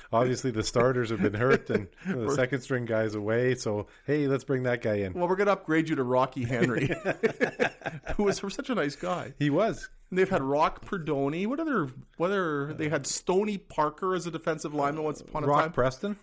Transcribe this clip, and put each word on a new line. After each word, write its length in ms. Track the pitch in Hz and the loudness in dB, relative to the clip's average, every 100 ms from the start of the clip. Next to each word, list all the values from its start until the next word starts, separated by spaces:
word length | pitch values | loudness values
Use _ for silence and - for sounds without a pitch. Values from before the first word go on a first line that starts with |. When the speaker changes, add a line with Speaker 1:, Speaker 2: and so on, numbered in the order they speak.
| - | -2
Speaker 1:
obviously 400 | 113 127 123 131 | 2 2 0 -2
the 120 | 110 | 0
starters 480 | 104 123 123 123 110 | 0 4 4 2 0
have 100 | 113 | 0
been 140 | 107 | 0
hurt 340 | 104 127 135 - | 2 4 4 2
and 180 | 110 98 - 185 | -4 -4 -10 -6
the 100 | 135 | -2
Speaker 2:
We're 180 | 110 | 0
Speaker 1:
second 280 | 135 127 135 | 0 0 -2
string 240 | - 127 117 | -2 -4 0
guy's 280 | 110 110 | 0 0
away. 400 | 107 104 113 127 | -2 0 2 2
So 320 | 127 117 104 98 - - | 0 -2 -4 -4 -8 -2
hey, 200 | 151 139 | 0 2
let's 160 | 135 | 0
bring 180 | - 131 | 0 -2
that 180 | 127 120 | 0 0
guy 120 | 117 104 | 0 0
in. 160 | 95 | 0
Speaker 2:
Well, 160 | 175 175 | -2 0
we're 80 | 190 | 2
gonna 160 | 202 | 2
upgrade 360 | 190 - 156 160 | 0 2 0 2
you 40 | 143 | 0
to 60 | |
Rocky 420 | 123 127 120 135 | 2 2 2 0
Henry, 460 | 117 123 127 113 139 - 190 - - - 220 | -2 2 2 2 0 -2 -4 0 -2 0 -2
<laughs> 640 | - - - 160 156 - - | 0 -2 -4 -10 -8 -4 0
who 80 | |
was 140 | 202 190 | 0 0
such 320 | 196 - 262 | -4 -6 -4
a 40 | |
nice 220 | 214 147 - | -2 -2 -4
guy. 380 | 175 175 123 - | -6 -6 -6 -2
Speaker 1:
He 120 | 147 | 0
was. 380 | 147 220 - - - - | 2 2 -2 -10 -18 -4
Speaker 2:
And 80 | 185 | 0
they've 100 | 190 | 2
had 140 | 185 | 2
Rock 420 | 135 143 175 - - | 2 2 2 0 -8
Perdoni. 600 | 196 151 139 139 165 202 | -6 -2 0 0 0 -2
What 140 | 285 | -2
other? 280 | 320 240 135 127 - - | -2 0 -2 -6 -14 -4
What 140 | 175 | 0
other? 420 | 202 170 147 143 | 0 0 -2 -4
They 160 | 156 151 | -4 -2
had 180 | 151 - | -2 -2
Stoney 520 | - - 185 214 202 | -4 2 2 2 -2
Parker 560 | - - 151 151 190 | -4 0 0 0 -2
as 120 | 185 165 | -2 -4
a 40 | |
defensive 440 | 160 - 160 160 | -4 -4 -4 -4
lineman 300 | 147 143 156 | -2 -2 0
once 160 | 151 143 | -4 -6
upon 240 | - 156 | -8 -2
a 20 | 143 | 2
Speaker 1:
Rock 140 | 147 | 4
Speaker 2:
time. 120 | 160 | 2
Speaker 1:
Preston? 440 | 151 127 - 202 202 | 2 0 0 -6 -6